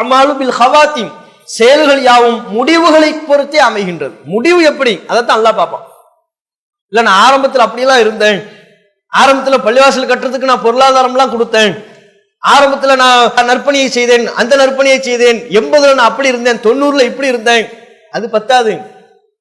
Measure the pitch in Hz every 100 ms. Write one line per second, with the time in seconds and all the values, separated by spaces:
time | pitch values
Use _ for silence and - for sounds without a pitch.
0 | 240 262 277 285 254 - 262 302 302 294
1 | 180 - - _ - - 233 294 294 277
2 | 254 240 240 220 185 214 269 330 339 311
3 | 302 302 302 285 285 302 247 214 190 165
4 | 139 - 139 208 294 349 311 254 262 180
5 | - 226 233 240 226 196 165 - - -
6 | _ _ _ _ _ _ _ _ _ 226
7 | 226 190 233 269 269 247 240 233 262 262
8 | 214 208 208 196 139 - _ _ _ _
9 | _ 190 262 269 269 262 214 254 269 240
10 | 247 240 254 247 262 247 226 247 269 262
11 | 254 254 262 226 233 220 214 143 - -
12 | _ _ _ _ 180 254 277 269 269 269
13 | 254 247 233 - 240 247 262 277 262 240
14 | 240 240 214 - 226 277 269 269 269 262
15 | 233 240 240 233 - 196 285 294 285 269
16 | 226 262 269 240 240 233 214 262 285 285
17 | 247 208 277 240 220 233 196 - - _
18 | _ 190 214 220 214 254 226 165 - -
19 | _ _ _ _